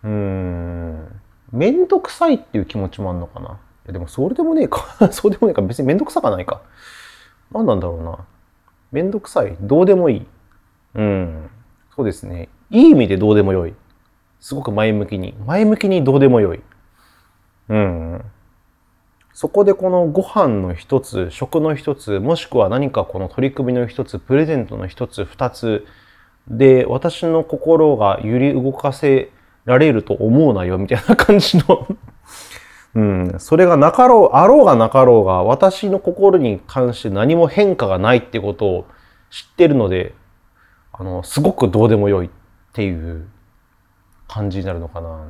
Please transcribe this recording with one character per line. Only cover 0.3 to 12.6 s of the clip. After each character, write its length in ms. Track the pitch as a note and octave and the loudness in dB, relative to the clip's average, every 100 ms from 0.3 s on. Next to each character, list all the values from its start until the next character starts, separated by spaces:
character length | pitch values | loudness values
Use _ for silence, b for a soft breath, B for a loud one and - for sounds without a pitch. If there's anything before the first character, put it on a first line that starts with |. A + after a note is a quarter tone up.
| F#2+ F#2 F2 E2+ E2+ E2 D#2+ D#2 G#2 _ _ _ | -6 -6 -8 -10 -10 -12 -12 -16 -20 _ _ _
め 200 | A2+ F3+ | -4 -2
ん 160 | D#4 F4+ | 0 0
ど 120 | F#4+ | -2
く 100 | - | -4
さ 200 | - E4+ | -4 0
い 60 | C4 | 0
っ 20 | |
て 180 | - A2 | -2 -8
い 40 | |
う 40 | F#2 | -6
気 120 | A2 | -8
持 100 | F#2+ | -8
ち 120 | - | -8
も 80 | G2 | -8
あ 40 | |
ん 60 | F2+ | -8
の 80 | E2+ | -10
か 120 | E2+ | -16
な。 100 | E2+ | -18
い 40 | E2 _ _ - | -20 _ _ -16
や、 60 | |
で 60 | F2+ | -14
も 80 | E2+ | -12
そ 200 | - D3 | -6 -6
れ 80 | B3 | -2
で 80 | |
も 100 | E4 | -2
ね 100 | D#4+ | 0
え 40 | C4+ | -2
か。 140 | - - - | -4 -10 0
<laughs> 120 | G#3+ | 0
そ 160 | - G#3 | 2 -2
う 40 | |
で 60 | G3+ | 0
も 100 | A3 | -2
ね 40 | |
え 20 | |
か。 80 | D#3 | 0
別 180 | F#2+ A#2 | -4 -4
に 80 | C3+ | -2
め 60 | |
ん 40 | F3 | -2
ど 80 | D4+ | -2
く 60 | |
さ 100 | - | -4
か 80 | B2 | -4
な 100 | F#2+ | -4
い 60 | F#2 | -8
か。 160 | - _ B B B B B B B _ | -12 _ B B B B B B B _
何 140 | G#3+ A3+ | -6 -2
な 100 | G#2+ | -2
ん 40 | |
だ 80 | F2 | -4
ろ 80 | E2+ | -8
う 80 | |
な。 160 | E2 E2+ F#2 _ _ _ _ _ _ | -12 -14 -18 _ _ _ _ _ _
め 120 | C3+ | -6
ん 80 | F#3 | -4
ど 80 | G3+ | -6
く 100 | - | -6
さ 160 | - - | -4 -4
い。 120 | E2 | -6
ど 220 | G2+ C#3+ | 0 2
う 40 | F#3 | 4
で 100 | F#3 | 4
も 140 | E3+ | 2
い 80 | G#2 | -2
い。 100 | - _ _ _ _ _ _ G#2+ | -6 _ _ _ _ _ _ -4
う 60 | |
ん。 480 | G#2+ G2 F2 D#2+ D#2 - _ _ _ - | -2 -2 -4 -10 -16 -20 _ _ _ -6
そ 80 | |
う 20 | A#2 | -6
で 60 | |
す 120 | - | -6
ね。 260 | G2+ F2 - _ | -12 -14 -14 _